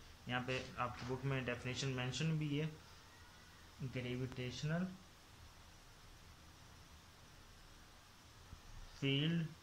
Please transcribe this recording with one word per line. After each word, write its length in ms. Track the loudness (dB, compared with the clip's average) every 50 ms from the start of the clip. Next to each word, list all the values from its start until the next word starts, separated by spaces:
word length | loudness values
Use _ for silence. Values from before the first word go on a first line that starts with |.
| -6 -12 -14 -10 -4 0
यहाँ 140 | 2 2
पे 240 | 4 4 2 2 2 0 0 0
आपकी 280 | 0 0 0 -2 0 0
book 180 | 0 2 4
में 200 | 4 4 4 4
definition 420 | 2 0 0 0 0 2 2 4 4
mention 520 | 4 4 2 2 2 4 6 6 6 6
भी 180 | 6 6 6 4
है, 100 | 4 4 0 -2 -12 -14 -16 -16 -16 -16 -16 -16 -16 -16 -16 -16 -16 -16 -16 -16 -16 -14 -8 -4
gravitational 1040 | -2 -2 0 0 0 2 2 2 2 0 0 0 -2 -2 0 0 2 4 4 4 4 2 0 -6 -12 -16 -16 -18 -18 -16 -16 -14 -14 -14 -14 -16 -16 -16 -16 -16 -16 -16 -16 -16 -16 -16 -16 -16 -16 -16 -16 -16 -16 -16 -16 -16 -16 -16 -14 -16 -16 -16 -16 -16 -16 -16 -16 -16 -16 -16 -16 -16 -16 -16 -16 -16 -16 -16 -16 -16 -16 -16 -16 -18 -18 -18 -18 -18 -18 -18 -16 -16 -12 -12 -12 -12 -12 -12 -10 -8 -8 -8 -2 4
फील्ड 460 | 6 8 8 8 8 8 8 6 6 4 0 -6